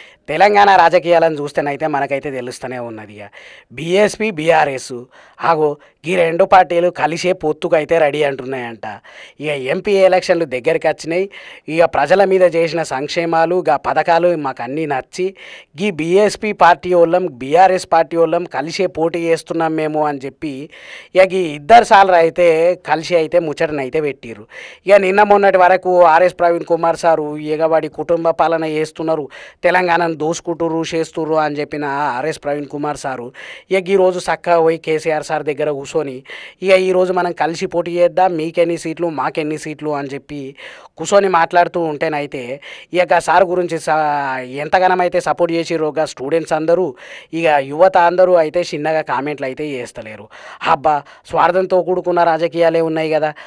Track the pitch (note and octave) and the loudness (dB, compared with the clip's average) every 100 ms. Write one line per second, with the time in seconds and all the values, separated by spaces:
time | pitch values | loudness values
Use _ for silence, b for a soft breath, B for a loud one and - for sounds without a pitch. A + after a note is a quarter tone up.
0 | B B - D#3 G#3 G3+ G3+ F#3 E3 F3 | B B -6 2 4 6 4 6 6 4
1 | D#3+ E3+ D#3+ D3 C#3+ E3+ C#3+ C#3+ D#3 C#3+ | 4 4 2 0 -6 -4 -4 -4 -4 -2
2 | C#3 C#3 C#3 C3 B2 - B2+ B2+ A#2+ A2 | -2 -4 -6 -8 -10 -12 -12 -10 -12 -14
3 | G#2 G#2 G2+ B B B B B2 E3 F#3 | -18 -20 -20 B B B B -10 -2 2
4 | G#3 - A3 D#3+ D#3+ D#3+ D3 C3 - A#2+ | 2 0 -6 -4 2 2 2 -2 -10 -14
5 | B2+ b b b - D#3+ D3+ D3 b b | -16 b b b -2 0 0 -2 b b
6 | D#3 F#3 E3 E3+ F#3+ F#3+ E3+ E3+ F3 E3 | -4 0 0 2 4 4 4 2 0 0
7 | D3+ E3 F3+ F#3 D3+ D3+ E3+ D#3+ D3 E3 | -4 -2 -2 -2 -4 -4 -2 0 0 0
8 | D3 D3 C#3+ C3 B2+ C3 A#2+ A2 G#2 G2+ | 0 0 -2 -4 -8 -10 -10 -12 -14 -16
9 | - B B B D3 C#3+ C3 F#3 G#3 G3 | -20 B B B -8 -6 -4 -4 0 4
10 | F#3 F#3 F3+ E3+ D#3 B2+ D#3 D#3+ D#3 D3+ | 4 4 2 0 -2 -4 -2 0 -2 -4
11 | D#3+ F3 G3 B B B - D#3+ E3 C3+ | -4 -4 -4 B B B -6 0 2 2
12 | D3 F#3 F#3+ F#3+ F3+ E3 E3 E3 D#3 C3+ | 2 4 4 4 4 2 -2 -2 -4 -6
13 | D3 F3 E3+ E3 E3 F3+ E3 C#3+ - C#3+ | -6 -4 -2 0 2 0 0 0 0 -2
14 | D#3+ E3+ F3 E3 C#3 C3 B2 D3+ D#3 C3 | 2 2 2 0 -6 -8 -8 -6 -4 -6
15 | - - F#3 F#3+ B B B C#3+ G#3 D3+ | -8 -6 -8 -8 B B B -6 -6 -4
16 | D#3+ F#3+ G#3 - G#3+ G#3 E3+ F3 F3+ F3 | 0 2 2 0 -6 2 4 4 2 2
17 | E3 F3+ F3 B2 C3 E3 F#3+ F#3 - E3 | 2 2 -2 -8 0 4 4 2 0 0
18 | D3+ E3 D#3+ E3+ F3 C3+ D#3 E3 F3+ D#3+ | 0 0 0 0 -4 -8 -8 -4 -4 -2
19 | E3 E3+ E3 D#3+ - E3 D#3+ D#3 D#3 D3+ | -4 -2 -2 -2 -2 -4 -2 -2 -4 -2
20 | D3+ C#3 C3+ - D#3 C3 D3+ B B B | -2 -4 -10 -12 -12 -12 -16 B B B
21 | B F3+ F#3 F#3 E3+ D3 D3 A#3+ G#3+ G3+ | B 2 2 2 -4 -4 4 6 8 6
22 | G3 F3 E3 E3 F3 D#3+ E3+ F3 - D#3 | 6 6 4 4 2 4 2 0 -2 -4
23 | D#3 E3+ D#3 E3 D#3+ C#3 D#3+ D3+ C3 D#3 | 0 0 2 0 -2 -4 -4 -4 -4 -4
24 | D3 C3 A#2+ G#2 G#2+ B B B F#3 G3+ | -4 -6 -14 -18 -18 B B B 4 4
25 | F#3 G3+ G#3 G3+ G3 F#3 F3+ F#3 F#3 F3+ | 4 4 4 6 4 6 4 4 2 6
26 | E3+ E3 F3+ - F3 E3+ D#3 E3 E3 D#3+ | 6 6 4 2 0 0 -2 -2 0 0
27 | E3+ D#3 D3 D3+ D3+ D#3 D#3+ D#3+ D3+ - | 0 0 -2 -6 -6 -2 0 0 -2 -8
28 | D3+ E3+ E3 D#3+ D#3+ E3 D#3+ D#3 D#3 - | -4 -2 0 0 0 0 -2 -4 -6 -6
29 | D#3+ D#3+ C3+ B B B F3+ F3+ F3+ E3+ | -4 -4 -6 B B B 0 2 2 0
30 | E3+ D3+ D3+ E3+ - D#3+ E3 D#3+ D#3+ E3 | 0 -2 -4 -4 -6 -4 -2 -4 -4 -4
31 | D#3+ - D#3 D#3+ D3+ D3 C#3+ D3+ C#3+ C#3 | -6 -6 -2 0 -2 -4 -8 -6 -6 -4
32 | D3 B2 D3+ D3+ C#3+ D3 C#3 D3 D3 C#3 | -4 -4 -6 -6 -6 -6 -6 -8 -6 -6
33 | C#3+ B2+ A#2+ - B B B F#3+ F3+ G3 | -8 -10 -12 -16 B B B -4 0 2
34 | F#3 F3+ F3 D#3+ F3 E3+ E3 E3 D#3+ D#3 | 2 0 -4 -4 0 2 2 0 -4 -4
35 | E3 D3+ C#3+ D3+ D3 D3 D3+ C#3 C#3 D#3+ | -2 -4 -4 -6 -4 -4 -4 -4 -6 -6
36 | C#3+ B2+ - B B B F#3 F#3 F#3 F3+ | -6 -10 -16 B B B 2 2 4 0
37 | F#3 F#3 F3 E3 D3+ E3 F3+ E3+ E3+ F3 | 0 0 -2 -2 -4 -4 -4 -4 -2 0
38 | F3 D#3 F#3 E3 E3 E3+ E3+ E3 E3 D#3+ | 2 2 2 0 -4 0 0 -2 -6 -6
39 | E3+ C#3+ C#3+ E3 D3+ D3+ D#3 D3 D3+ C#3+ | -6 -4 -6 -4 -6 -6 -10 -10 -6 -6
40 | C#3 C#3 - D3 C3+ C#3+ B B B - | -6 -12 -12 -14 -14 -16 B B B -12
41 | D#3+ G3+ G3 E3+ E3 F3 E3+ F3 E3 D3 | 2 2 4 2 2 2 2 0 -4 -4
42 | E3 D3+ D3 C#3+ A#2+ C#3+ B B B E3+ | -4 -4 -8 -10 -12 -12 B B B -2
43 | F3 F3 E3 F3 F3+ F3+ E3+ D#3+ E3 D#3 | 2 2 4 2 2 0 -2 -4 -2 -2
44 | D3+ D3 C#3 C3 B2+ C#3 D3+ F#3 F#3 F#3 | 0 -2 -4 -8 -8 -10 0 2 4 2
45 | F3+ F3+ D#3+ D3+ E3+ E3 D#3+ E3 D#3 D3 | 0 0 -2 0 0 -2 -2 -2 -2 -2
46 | D3+ - C3+ E3 D3+ D#3+ D#3+ F3 E3+ - | -4 -4 -2 -2 -2 -2 2 2 0 -6
47 | B B B E3 E3 D3 C3+ D3+ F#3+ F#3+ | B B B -2 2 2 2 2 4 4
48 | F3 F3+ F#3 F3 D#3 F3 E3+ D#3 D#3 D#3 | 2 4 4 4 2 -2 -4 -4 -2 -2
49 | D3 C3 C#3+ C#3 C3+ C3 D3+ B2+ A#2 - | -2 -4 -6 -8 -8 -8 -10 -10 -12 -14
50 | G#2+ G#2+ G#2+ B B B - D#3+ D3+ D3 | -18 -18 -20 B B B -2 0 0 -2
51 | - B - D#3+ E3 F3+ F3+ F#3 E3 F3+ | -4 B -6 0 2 2 2 0 0 -2
52 | E3+ F3 E3+ D#3+ E3+ E3+ E3 E3 D#3+ D#3+ | 0 2 2 0 -2 0 2 2 0 -2
53 | D#3+ D#3 D3+ - | -2 -2 -2 -6